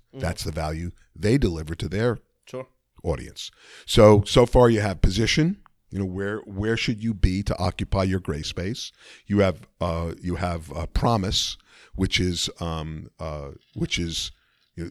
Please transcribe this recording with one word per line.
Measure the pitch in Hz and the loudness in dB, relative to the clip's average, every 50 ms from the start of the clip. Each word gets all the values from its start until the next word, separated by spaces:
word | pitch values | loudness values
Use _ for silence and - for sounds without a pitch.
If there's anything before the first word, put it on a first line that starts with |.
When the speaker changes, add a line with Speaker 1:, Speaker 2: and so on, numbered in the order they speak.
| _ _ | _ _
Speaker 1:
Mm-hmm. | - 131 | -12 -6
Speaker 2:
That's | 107 85 82 - - | -6 -4 -4 -4 -6
the | 92 | -8
value | 80 80 78 78 80 80 85 87 - - _ _ - | -6 -4 -4 -4 -4 -6 -8 -8 -10 -14 _ _ -10
they | - 78 104 117 143 | -4 0 2 2 4
deliver | 127 101 85 80 80 76 82 | 2 0 -2 -2 -6 -8 -8
to | - - 92 | -8 -6 -6
their | 78 98 113 123 120 - - _ _ _ _ | -4 -2 -2 -2 -2 -4 -8 _ _ _ _
Speaker 1:
Sure. | - - 127 131 - _ _ _ _ _ - - | -16 -14 -14 -14 -14 _ _ _ _ _ -8 -4
Speaker 2:
audience. | 87 78 64 62 - - - - - - _ - - - - - | -4 -4 -4 -6 -12 -14 -14 -16 -16 -16 _ -20 -20 -20 -18 -10
So, | - - - 110 107 107 104 101 | 0 6 8 10 10 10 8 6
so | - - 135 120 | 4 4 4 4
far | 120 - 131 123 120 | 6 6 6 6 6
you | 117 107 | 6 2
have | 104 104 95 - | 0 -2 0 2
position. | - - 95 101 113 107 - - 156 170 196 - - - _ _ _ _ | 2 4 4 4 0 2 2 2 2 2 0 -4 -8 -20 _ _ _ _
You | - 95 | -6 -6
know, | 98 | -4
where, | 95 90 95 98 101 104 110 | -4 -4 -4 -4 -4 -6 -6
where | - - 101 95 104 110 113 | -8 -8 -6 -4 -2 0 0
should | 113 - - 123 104 107 | 0 0 -2 -4 -2 -2
you | 113 113 | -4 0
be | 92 - 98 92 98 101 | 2 2 2 2 2 -2
to | - - - | -2 -2 -2
occupy | 90 92 87 - 101 - - 98 95 | -2 -2 -2 -4 -4 -4 0 0 0
your | 95 92 95 | 2 0 -2
gray | 87 - 80 - | -2 -4 -6 -6
space? | 90 - - - 87 95 120 - - - - _ - - - - _ - | -6 -8 -8 -6 -6 -6 -6 -8 -10 -14 -16 _ -20 -20 -20 -16 _ 0
You | 101 101 | 2 2
have, | 98 95 87 - - - _ - | 4 2 0 -4 -8 -20 _ -6
uh, | 92 87 85 82 82 85 - - | -4 -4 -2 -2 -4 -6 -8 -8
you | - 90 87 80 | -6 -6 -4 -4
have | 92 87 85 85 78 80 | -2 -4 -4 -6 -8 -10
a | - 80 82 82 | -10 -8 -6 -4
promise, | - - - 127 117 113 92 95 - - - - - - - _ - - - - - | -2 0 2 2 2 2 0 0 0 -2 -2 -4 -6 -10 -16 _ -20 -20 -20 -12 -6
which | - 95 92 - - | -2 -2 0 0 0
is, | 90 90 87 82 - - 82 - | 0 0 0 -2 -4 -6 -6 -6
um, | 90 85 82 80 78 80 78 78 - - _ - | -8 -6 -6 -6 -6 -8 -10 -12 -12 -14 _ -12
uh, | 82 80 76 76 71 69 - - _ _ - | -10 -10 -8 -10 -10 -12 -14 -16 _ _ -10
which | - - 170 - - | -8 -6 -4 -4 -4
is, | 87 82 82 - - - - _ _ _ _ _ _ _ _ | -4 -4 -4 -6 -8 -8 -10 _ _ _ _ _ _ _ _
you | - 85 | -12 -12
know, | 87 | -10